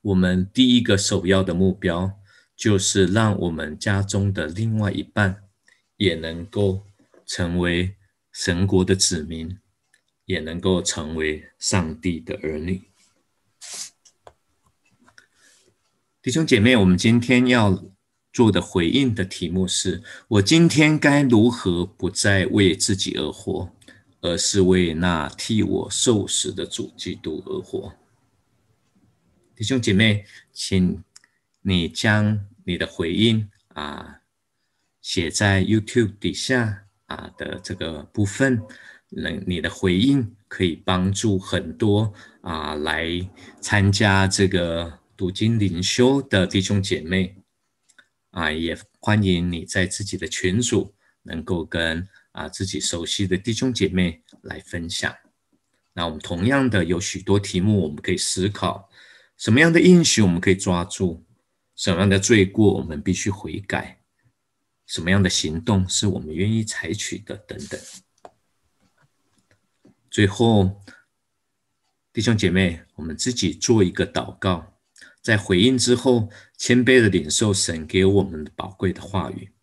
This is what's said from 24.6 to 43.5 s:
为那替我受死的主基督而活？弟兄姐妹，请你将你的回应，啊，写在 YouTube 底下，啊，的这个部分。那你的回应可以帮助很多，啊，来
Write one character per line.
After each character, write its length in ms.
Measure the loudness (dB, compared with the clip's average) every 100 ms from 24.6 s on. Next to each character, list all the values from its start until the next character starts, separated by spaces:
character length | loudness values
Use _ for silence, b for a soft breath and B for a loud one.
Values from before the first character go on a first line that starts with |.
为 340 | 4 4 2
那 340 | 0 -2 -2 -4
替 340 | -8 -4 0
我 260 | 0 -2 -4
受 340 | -2 2 2
死 280 | 0 -4 -4
的 120 | -6
主 300 | -10 -8 -12 -10
基 200 | -12 -10
督 260 | -10 -10
而 160 | -10 -12
活？ 320 | -8 -10 -12 -18 _ _ _ _ _ _ _ _ _ _ _ _ _ _ _ _
弟 80 |
兄 180 | -4 -2
姐 100 | 2
妹， 320 | 4 4 2 B B B
请 500 | -12 -2 0 0 -2 -12 -20 _ _ _ _
你 260 | -2 0 0
将 580 | -2 0 2 2 -2 -6 _
你 140 | -8 -6
的 80 | -6
回 260 | -4 -4
应， 380 | 2 2 2 -2 _ _
啊， 500 | -12 -12 -12 -16 -20 _ _ _ _ _ _ _ _
写 280 | -8 -4 -2
在 360 | 0 2 4
YouTube 520 | 4 0 0 0 0 -2
底 120 | -6
下， 540 | -6 -2 0 0 -4 _ _ _
啊， 280 | -16 -16 -14
的 220 | -12 -12
这 160 | -10
个 300 | -10 -8 -10
部 200 | -12 -4
分。 380 | -4 0 0 0 -4 B B B _
那 160 | -10 -8 -6 -4
你 140 | -4
的 80 | -4
回 280 | -2 0 2
应 380 | 2 2 -2 -10 _
可 160 | -2
以 100 | -2
帮 380 | -2 -2 0 0
助 260 | 0 0 -2
很 380 | -2 -6 -6 -4
多， 360 | 0 2 0 B B B
啊， 340 | -10 -8 -6 -6
来 340 | -4 -4 -4 -6 -8 B B